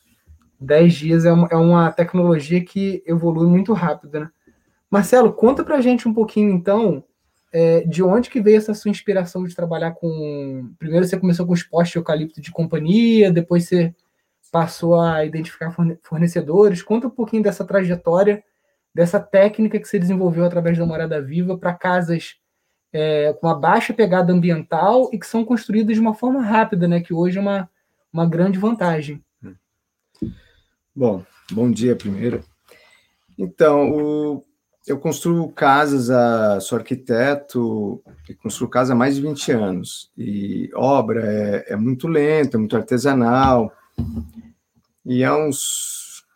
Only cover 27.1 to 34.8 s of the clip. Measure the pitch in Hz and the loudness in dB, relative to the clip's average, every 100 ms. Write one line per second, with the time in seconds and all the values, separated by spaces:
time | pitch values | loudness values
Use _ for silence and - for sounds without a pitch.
27.1 | 165 180 185 202 196 185 _ _ _ _ | -2 -2 0 -2 -4 -6 _ _ _ _
28.1 | 165 170 165 185 185 214 226 180 160 143 | -2 0 2 0 0 -2 -2 -2 -2 -6
29.1 | 147 - _ 98 92 _ _ _ _ _ | -14 -18 _ -20 -20 _ _ _ _ _
30.1 | _ - - _ _ _ _ _ 135 123 | _ -12 -12 _ _ _ _ _ -2 -2
31.1 | 95 90 _ - 101 123 104 123 117 104 | -2 -8 _ -10 -2 0 0 0 -2 -4
32.1 | 98 117 113 - _ _ _ _ _ _ | -6 -4 -6 -10 _ _ _ _ _ _
33.1 | _ _ - 185 - 156 147 143 151 151 | _ _ -12 -10 2 4 4 2 0 -2
34.1 | 151 151 139 - _ _ _ | -2 -4 -6 -12 _ _ _